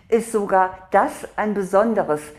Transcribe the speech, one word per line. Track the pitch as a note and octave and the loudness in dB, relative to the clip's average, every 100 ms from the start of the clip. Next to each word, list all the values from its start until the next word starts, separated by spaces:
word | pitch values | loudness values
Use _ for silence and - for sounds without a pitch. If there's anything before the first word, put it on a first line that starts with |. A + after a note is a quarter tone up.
| _ | _
ist | A3+ A3+ | -2 0
sogar | G#3+ G3+ F#3+ F#3 - - | -4 0 2 2 -2 0
das | G3 C#4 - - - | 2 2 -4 -12 -6
ein | G#3+ | -4
besonderes | G3+ F#3 F#3+ A#3 G#3 D#3+ D3+ - | -2 0 2 2 0 0 -4 -4